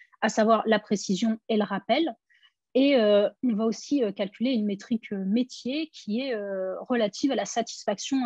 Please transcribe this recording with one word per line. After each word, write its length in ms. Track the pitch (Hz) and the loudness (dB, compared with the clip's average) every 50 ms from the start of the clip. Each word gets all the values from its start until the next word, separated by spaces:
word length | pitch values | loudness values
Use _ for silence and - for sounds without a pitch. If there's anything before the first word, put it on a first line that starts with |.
| - _ _ _ | -20 _ _ _
à 80 | - 226 | -4 0
savoir 340 | - 233 214 220 226 214 - | 2 2 4 4 4 4 4
la 140 | 220 220 214 | 2 2 2
précision 600 | - - 214 190 - - 190 180 233 220 220 - _ | 2 -2 -4 -2 0 -2 -2 0 0 -2 -2 -4 _
et 80 | - 226 | -2 0
le 60 | 208 202 | 0 0
rappel. 500 | 196 196 190 - - 233 302 330 277 214 - _ _ _ _ _ _ _ _ _ _ - | 0 -4 -6 0 0 0 2 2 -2 -4 -10 _ _ _ _ _ _ _ _ _ _ 2
Et, 240 | 254 277 285 277 | 4 4 6 6
euh, 320 | 240 214 208 208 202 208 - - _ - | 4 6 6 6 6 4 2 -2 _ -2
on 100 | 247 214 | 0 0
va 100 | 202 226 | 0 0
aussi, 380 | 226 214 - - - 285 285 233 | -2 -2 -4 -4 -2 0 0 0
euh, 80 | 202 | -2
calculer 400 | 190 - 196 196 - - 226 262 | -2 -4 -6 -6 -4 -2 -2 0
une 140 | 262 220 208 | 0 0 0
métrique, 480 | 208 196 202 - - 240 214 - - 208 | -2 -4 -4 -4 -4 -4 -4 -4 -6 -6
euh, 100 | 190 190 | -4 -2
métier 640 | 190 208 247 247 254 - - - 240 277 311 320 - - | 0 0 0 0 -2 -6 -10 -8 -6 -6 -6 -6 -8 -12
qui 260 | - - 214 208 240 | -14 -8 -4 -4 -4
est, 140 | 269 269 233 | -2 -4 -4
euh, 420 | 208 202 202 196 190 185 190 180 - | -4 -4 -6 -6 -4 -4 -6 -6 -8
relative 500 | 214 - 254 233 214 202 - - - 269 | -4 -2 0 0 0 0 0 -2 0 0
à 40 | 254 | 0
la 100 | 208 202 | 0 -2
satisfaction, 720 | - - 233 226 - - - - 220 202 - - - 277 262 247 | -2 -4 -4 -4 -4 -10 -6 -4 -4 -4 -4 -4 -2 -2 0 0